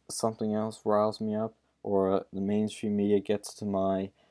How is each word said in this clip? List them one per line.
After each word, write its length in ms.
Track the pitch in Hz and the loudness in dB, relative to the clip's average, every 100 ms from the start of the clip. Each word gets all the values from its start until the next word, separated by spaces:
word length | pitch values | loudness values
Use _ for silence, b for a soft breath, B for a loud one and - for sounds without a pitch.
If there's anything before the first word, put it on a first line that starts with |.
| - | -10
something 460 | - 113 113 110 | -2 -2 -2 -2
else 260 | 107 110 107 | -2 -4 -4
riles 360 | 107 104 107 107 | 0 2 2 0
me 140 | 110 | -4
up 200 | 107 110 - _ _ | -2 -4 -6 _ _
or, 300 | - 98 95 | -2 2 4
uh, 100 | 98 - | 2 0
the 80 | 98 | -4
mainstream 560 | 98 104 107 - 107 101 | -2 0 0 -2 -2 0
media 220 | 101 104 | 4 2
gets 340 | 98 104 - | 2 -2 -4
to 100 | - | -8
my, 460 | 104 98 95 95 98 - b | -4 0 0 0 -4 -10 b